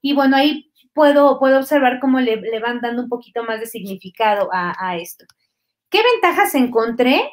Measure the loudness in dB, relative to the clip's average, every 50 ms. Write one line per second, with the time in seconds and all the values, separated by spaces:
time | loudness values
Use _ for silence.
0 | -2 0 0 2 2 4 4 4 2 2 0 -2 -10 _ _ _ _ _ _ 2
1 | 4 4 6 6 4 4 4 2 2 2 2 2 2 0 0 2 2 2 0 0
2 | 0 0 2 2 2 0 -2 -4 -4 -6 -6 -4 -4 -6 -6 -4 -6 -6 -4 -6
3 | -6 -6 -8 -10 -10 _ _ -8 -6 -6 -6 -8 -8 -12 -12 -12 -10 -10 -12 -12
4 | -14 -20 _ _ 0 0 2 0 -2 -4 -4 -4 -4 -6 -6 -8 -8 -8 -8 -8
5 | -10 -12 -18 _ -20 _ _ _ _ _ _ _ _ _ _ _ _ _ -2 2
6 | 2 2 2 2 2 0 2 2 0 0 2 0 0 2 0 -2 -2 -2 -2 0
7 | 0 2 2 0 0 -4